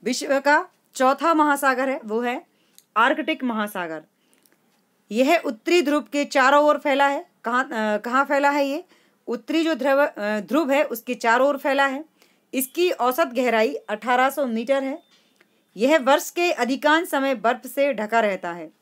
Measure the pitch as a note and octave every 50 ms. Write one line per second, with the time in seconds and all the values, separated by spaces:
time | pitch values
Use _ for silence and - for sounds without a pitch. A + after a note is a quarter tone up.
0 | - G#3 B3 - D4 D4+ C#4 C4+ C#4 C#4+ D4 D#4 F#4 - _ _ _ _ _ -
1 | C4 B3+ C#4 C4+ C#4 E4 E4 D#4 D4+ D4 C#4+ C#4 D4 C#4 C4 B3 C4 C4+ C4 D#4
2 | D4 G#3+ G#3 A3+ A#3+ A#3+ A#3+ D4+ F4+ _ _ _ _ _ _ - _ _ _ G#3
3 | A3+ C4 D4+ D4+ D4+ D#4 D#4 C4+ C4 B3 A#3 G#3+ G#3 G#3 G#3 G3 F3+ E3 D#3+ D#3
4 | D#3 _ _ _ _ _ _ _ _ _ _ _ _ _ _ _ _ _ _ _
5 | _ _ G3+ A3 C4 C4+ E4+ E4 E4 - C4 A3 _ - E4+ F4 E4 C#4 C#4+ D4+
6 | - - - C#4+ C#4+ C#4 - C#4+ B3+ C4 C#4+ D4 D4 D4 D4+ D4 - D4+ C4+ C#4
7 | C#4 C#4 C#4+ D4 F4 _ _ _ _ A3 A#3 B3 C4+ C#4 D4 A3 A3 G#3+ G#3 G#3
8 | G#3 A#3+ A#3 C4 C#4 C4+ D4 C#4 C#4+ C#4+ C#4+ D4 C#4 C#4 C#4 D#4 F4+ _ _ _
9 | _ _ _ _ _ - A#3 A#3+ - - D4 D#4+ E4 E4 D#4+ A#3+ C4 C#4+ C4+ C4+
10 | C#4+ D4 - - G#3 G#3 G#3+ G#3+ G3+ D#3+ A3 D4 E4 B3+ C#4 C#4 D4+ - A#3 A3+
11 | - - B3 B3 - A#3 A3+ B3 C4 C#4+ C#4+ C4+ - D#4 C4+ C#4 C#4 C#4 C4+ C#4
12 | D#4 _ _ _ _ _ _ _ _ _ - B3+ C4 - _ D#4 F4 F4+ - -
13 | A#3 B3 B3 C#4 E4 E4+ A#3+ A3+ B3 B3 A3+ A3+ A3 B3 D4 A4 - - G#3 G#3+
14 | G#3 A#3 B3 B3 B3+ C4+ C4+ D4+ C#4+ B3+ A3+ A3+ A#3 G#3+ C4+ C#4 C4+ C4+ C#4 E4
15 | _ _ _ _ _ _ _ _ _ _ _ _ _ _ _ F3+ G#3 C4 D#4 D#4+
16 | B3+ - C#4 D#4 F#4 - - - F4 F4 E4 - A#3+ A#3 C4+ C4+ - D4 D4+ D#4+
17 | F4 E4+ - C#4+ C4+ C#4 C4+ A3+ F#3 A3+ B3+ A#3+ - C4 - - C#4 C#4+ C4+ G3+
18 | G#3+ G#3+ A3+ A3+ A3+ G#3 F#3+ F#3 - F3 E3+ F3 E3 D#3 _ _